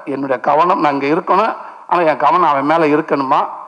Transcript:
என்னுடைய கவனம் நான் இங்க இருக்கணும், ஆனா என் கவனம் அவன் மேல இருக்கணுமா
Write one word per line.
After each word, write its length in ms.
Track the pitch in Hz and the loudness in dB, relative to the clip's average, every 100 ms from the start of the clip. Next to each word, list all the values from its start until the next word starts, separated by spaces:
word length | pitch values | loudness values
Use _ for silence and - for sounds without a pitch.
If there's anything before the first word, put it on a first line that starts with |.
| - | -8
என்னுடைய 360 | 135 139 123 | -6 -4 -2
கவனம் 380 | 151 147 175 190 | 0 2 2 2
நான் 220 | 151 143 | 0 0
இங்க 60 | 139 | -2
இருக்கணும், 480 | 165 180 190 226 - - - - | -2 0 0 0 -4 -14 -20 -4
ஆனா 140 | 175 | 0
என் 160 | 160 143 | 2 2
கவனம் 320 | 143 170 165 | 2 2 2
அவன் 160 | 139 143 | 2 2
மேல 200 | 165 156 | 2 2
இருக்கணுமா 640 | 151 156 147 135 156 202 - | 0 0 -2 0 0 -2 -8